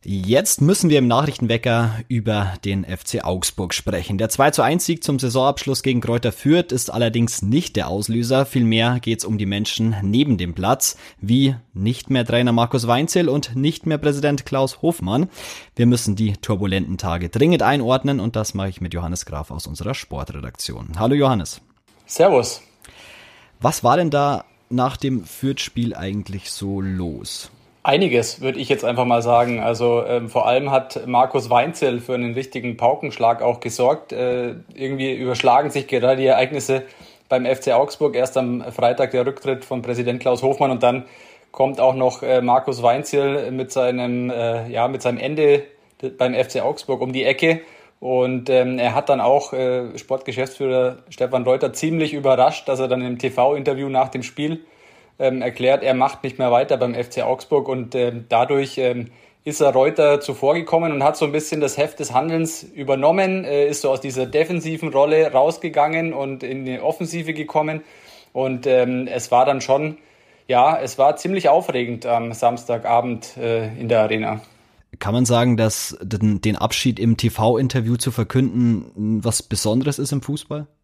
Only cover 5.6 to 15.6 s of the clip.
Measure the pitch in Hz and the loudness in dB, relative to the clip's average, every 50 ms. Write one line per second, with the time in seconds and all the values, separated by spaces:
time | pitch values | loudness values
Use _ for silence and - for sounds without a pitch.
5.6 | - 135 135 - - 135 131 123 - - - - - 117 101 - - 139 156 175 | -4 -4 -4 -2 0 0 0 0 0 0 -2 0 0 -2 -4 0 2 4 4 4
6.6 | 175 175 - 123 - - - 113 120 113 110 120 120 113 - - 95 98 117 151 | 4 0 -2 -2 -2 -4 -2 0 0 0 2 2 0 0 0 -2 -2 0 2 0
7.6 | 180 - - 104 87 - 90 101 104 - 113 117 120 117 131 131 139 131 - 135 | 0 0 -4 -4 -4 -2 -4 -4 -4 -2 -2 -2 0 2 2 2 2 2 2 2
8.6 | 120 113 113 113 113 120 123 123 - 120 113 110 - - 110 104 107 98 98 101 | 2 4 4 4 2 2 0 0 -2 -2 -4 -2 -2 -4 -2 -2 -2 -2 -2 -2
9.6 | 110 - - - 113 113 110 101 98 95 104 123 147 151 123 90 92 87 82 87 | -4 -4 -2 -2 0 0 0 -2 -2 0 2 2 4 2 2 0 0 -6 -6 -4
10.6 | 90 104 127 139 - - - - - - - _ - 98 117 131 139 139 135 117 | 0 0 0 0 0 -4 -4 -6 -18 -20 -16 _ -2 2 2 4 4 2 0 -2
11.6 | - _ _ 92 95 110 131 - - - 135 127 117 - 117 120 123 123 117 117 | -10 _ _ -4 -2 -2 -2 -4 -4 -2 0 0 0 2 2 2 2 2 2 2
12.6 | 117 120 - 127 110 117 120 127 151 165 - 185 175 160 131 147 139 - 117 131 | 2 2 0 -2 2 2 0 0 0 0 0 0 2 2 0 -2 -2 -4 -4 -2
13.6 | 135 151 156 - - 160 156 147 151 151 143 143 143 147 143 135 - - 139 135 | 0 -2 -2 -2 -4 -4 -2 0 0 -2 -2 0 0 0 0 0 -4 -4 -2 0
14.6 | 135 131 - - - 160 165 - - 90 104 131 170 180 - - - - - - | 0 -2 -2 -2 -2 -2 -2 -2 -4 -2 0 0 0 -2 -4 -14 -16 -16 -16 -16